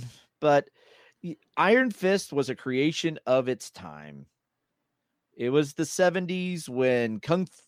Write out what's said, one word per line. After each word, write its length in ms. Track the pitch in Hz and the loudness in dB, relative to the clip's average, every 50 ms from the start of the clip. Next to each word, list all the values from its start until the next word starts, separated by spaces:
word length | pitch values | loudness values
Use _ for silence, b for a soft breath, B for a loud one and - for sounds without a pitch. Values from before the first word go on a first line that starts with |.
| 123 120 b b b b _ _ | -8 -12 b b b b _ _
but 300 | 151 151 143 143 143 - b b b b b b b b b b | 4 4 4 4 2 0 b b b b b b b b b b
y-, 140 | - 170 - - _ _ _ - | -12 -12 -12 -12 _ _ _ 0
Iron 320 | 165 190 - 262 262 247 | 4 4 4 4 4 0
Fist 420 | 202 - 180 185 196 190 - - | -2 0 0 2 2 0 -2 -2
was 160 | 139 143 131 127 | -2 -2 -2 -2
a 60 | 117 | -6
creation 640 | - - 131 127 131 143 156 156 - - 165 156 - - | -6 -6 -2 0 2 0 0 0 -2 -4 -4 -6 -4 0
of 200 | 120 127 131 123 127 | 2 2 2 2 0
its 220 | 127 110 - - | -4 -4 -8 -16
time. 540 | - - 92 82 76 76 76 76 73 69 69 _ _ _ _ _ _ _ _ _ _ _ _ _ _ _ _ _ _ _ _ _ _ | -18 -16 -16 -16 -16 -16 -16 -18 -18 -20 -20 _ _ _ _ _ _ _ _ _ _ _ _ _ _ _ _ _ _ _ _ _ _
It 140 | - 120 123 | -6 -4 2
was 240 | 135 151 151 143 - | 2 2 0 0 -4
the 100 | - 156 | -6 -6
seventies 840 | - - - 185 180 170 190 180 170 185 185 180 180 180 165 - | -4 2 2 2 2 2 0 -4 -4 -4 -4 -4 -6 -6 -8 -10
when 540 | - 123 127 127 127 123 120 117 110 110 101 | -6 -2 0 2 2 2 2 0 -2 -4 -6
kung 260 | - 139 170 185 185 - - - _ | -2 -2 -2 -2 -2 -6 -10 -20 _